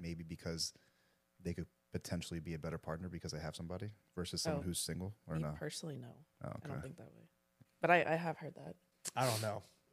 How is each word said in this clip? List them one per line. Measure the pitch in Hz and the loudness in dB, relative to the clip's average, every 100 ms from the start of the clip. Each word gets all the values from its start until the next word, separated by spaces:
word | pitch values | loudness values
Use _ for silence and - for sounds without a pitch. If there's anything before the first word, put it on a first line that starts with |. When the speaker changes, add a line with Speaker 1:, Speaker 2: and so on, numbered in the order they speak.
Speaker 1:
maybe | 85 82 | -4 -4
because | 82 82 87 82 - - - _ _ _ _ - | -6 -6 -2 0 -2 -4 -20 _ _ _ _ -6
they | 87 | -4
could | 85 82 _ _ | -2 -4 _ _
potentially | - - 87 - 85 | -4 0 -2 0 -4
be | 80 | -2
a | 82 | -2
better | 80 80 | -2 -2
partner | - 80 90 | -2 -2 -2
because | 85 90 | -4 -4
they | 78 | -4
have | 78 - | -4 -4
somebody | 85 90 104 107 _ | -4 -4 -6 -8 _
versus | - 85 85 | -4 -2 0
someone | 165 - | 0 2
Speaker 2:
Oh, | 87 | 2
Speaker 1:
who's | 85 | 0
single | - 82 92 107 - | 0 -2 -2 -6 -2
or | 80 | 0
Speaker 2:
me | |
Speaker 1:
no? | 151 73 | 0 0
Speaker 2:
personally, | 151 - 165 135 | -4 -4 -6 -6
no. | 120 123 156 - | -8 -14 -20 -8
Speaker 1:
Oh, | - - | -6 -6
Speaker 2:
I | - | -6
don't | - | -6
Speaker 1:
okay. | |
Speaker 2:
think | - - | -6 -10
that | - | -14
way. | - 110 _ _ _ - - | -18 -20 _ _ _ -20 2
But | 165 | 8
I, | 175 - | 10 8
I | 160 | 6
have | 170 156 | 4 -2
heard | 151 | -4
that. | - 151 - _ _ - 120 | -8 -10 -12 _ _ -4 2
Speaker 3:
I | 131 | 4
don't | 110 | 4
know. | 110 104 - - _ | 2 -2 -6 -20 _